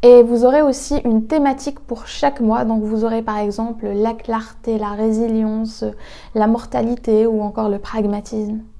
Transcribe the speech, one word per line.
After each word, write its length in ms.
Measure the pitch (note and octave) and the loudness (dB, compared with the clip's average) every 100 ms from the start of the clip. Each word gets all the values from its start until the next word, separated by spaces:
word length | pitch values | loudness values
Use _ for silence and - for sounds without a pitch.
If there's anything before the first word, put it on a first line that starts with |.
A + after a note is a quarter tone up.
Et 180 | A#3+ B3 | 10 10
vous 220 | A#3 A#3+ | 8 4
aurez 180 | B3 C#4+ | 4 4
aussi 340 | D4+ C4 - D4 | 4 0 -4 -4
une 220 | A#3+ A3 A3 | 0 0 0
thématique 520 | D#4 C#4 C4+ - C#4 | 0 0 -2 -8 -10
pour 280 | - A#3 - | -12 -12 -12
chaque 340 | - C#4+ C#4 | -2 -2 0
mois, 240 | A3 A3+ | 0 0
donc 180 | A#3 A3+ | 0 -2
vous 220 | G#3+ A3 | -2 -2
aurez 180 | A3+ A3+ | -2 -2
par 160 | A3+ G#3 | -4 -4
exemple 480 | G#3 G3+ A3+ A3+ G#3 | -4 -4 -6 -6 -6
la 280 | G3+ A3 | -2 -2
clarté, 640 | A3+ - A3+ A3 - - A3 | -4 -6 -6 -6 -10 -4 -2
la 100 | G#3 | -4
résilience, 920 | G#3 A3 A3 A#3 A3 A3 A3 A3 A3 G#3+ G#3+ - - - | -2 0 0 0 0 -2 -2 -6 -6 -8 -8 -18 -20 -8
la 120 | A3 G#3+ | 0 2
mortalité 800 | A#3 - B3 A3+ A#3+ A#3 G#3+ A3+ | 2 -2 -4 -2 -4 0 2 2
ou 160 | A3 | 0
encore 260 | G#3 A3+ G#3+ | -4 -4 -2
le 100 | G3+ | -4
pragmatisme. 840 | - A3+ G#3 G#3 G#3+ A3 G#3 A3 A3 - | -6 -4 -2 -4 -6 -6 -6 -8 -10 -20